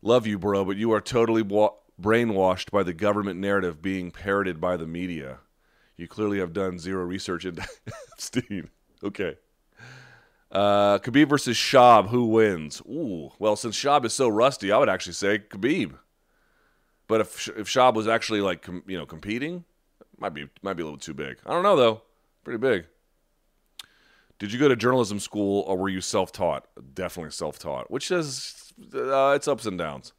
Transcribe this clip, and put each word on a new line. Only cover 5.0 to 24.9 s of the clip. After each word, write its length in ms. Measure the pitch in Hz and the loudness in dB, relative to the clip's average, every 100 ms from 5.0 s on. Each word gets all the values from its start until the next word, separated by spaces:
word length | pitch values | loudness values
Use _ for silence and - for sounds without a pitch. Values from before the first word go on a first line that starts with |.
| 90 82 67 65 _ _ _ _ _ - | -8 -8 -10 -16 _ _ _ _ _ -18
You 120 | 85 | -16
clearly 320 | - 107 101 | -4 -2 -2
have 140 | 90 | -4
done 260 | 82 95 90 | -4 -4 -6
zero 260 | 82 95 90 | -8 -6 -6
research 400 | 95 - 87 92 | -8 -6 -6 -6
into 160 | 82 | -10
<laughs> 520 | - - - - - | -14 -16 -18 -18 -20
Epstein. 580 | - - - - 101 78 _ _ _ | -16 -6 -6 -4 -10 -12 _ _ _
Okay. 320 | 101 - 92 71 _ _ _ _ - - - - _ _ _ | -12 -6 -8 -8 _ _ _ _ -20 -20 -20 -20 _ _ _
Uh, 460 | 95 101 101 101 101 | 0 2 4 4 2
Khabib 320 | - 123 151 | 2 4 6
versus 260 | 143 - 113 | 4 2 -2
Schaub, 520 | - 135 123 113 101 | 6 8 10 10 8
who 180 | 123 117 | 0 2
wins? 560 | 110 107 90 76 - - | 4 4 2 -6 -14 -12
Ooh, 420 | 135 147 87 69 _ | -8 -6 -8 -12 _
well, 180 | 107 107 | -2 0
since 200 | 120 101 | -4 -4
Schaub 300 | 135 143 117 | 0 2 0
is 80 | |
so 140 | - 127 | 0 0
rusty, 440 | 104 123 - 98 | 4 2 2 2
I 80 | 107 | 4
would 100 | 135 | 4
actually 240 | 92 - | 0 -6
say 240 | 82 98 104 | -4 -2 -2
Khabib. 600 | - 104 123 185 95 67 _ _ _ _ _ _ _ _ _ _ _ | -4 -4 -2 0 -2 -8 _ _ _ _ _ _ _ _ _ _ _
But 140 | 110 | 0
if, 300 | 107 - - | 0 -6 -10
if 180 | 104 101 | -10 -4
Schaub 280 | 131 127 113 | 4 4 4
was 120 | 107 | 0
actually, 320 | 113 - 107 | 0 0 -2
like, 220 | 98 87 | -2 -4
com-, 220 | - 87 95 | -8 -14 -10
you 100 | 92 | -10
know, 80 | 71 | -10
competing, 600 | 80 95 113 143 180 175 _ _ _ - _ | -14 -8 -6 -6 -10 -14 _ _ _ -20 _
might 120 | - | -10
be, 140 | 73 71 _ | -10 -16 _
might 140 | 98 90 | -8 -6
be 80 | |
a 20 | 80 | -8
little 120 | 73 | -10
too 160 | - | -14
big. 240 | 71 71 64 - | -10 -10 -12 -6
I 60 | |
don't 100 | 165 | -2
know, 140 | 196 180 | 2 4
though. 260 | 117 110 _ _ _ _ - | 4 2 _ _ _ _ -10
Pretty 140 | 117 | -4
big. 260 | 131 104 82 _ _ _ _ _ _ _ _ _ - _ _ _ _ _ | 0 0 -4 _ _ _ _ _ _ _ _ _ -20 _ _ _ _ _
Did 140 | 104 | -8
you 40 | 120 | 2
go 120 | 143 | 2
to 60 | 123 | 4
journalism 440 | 117 | 2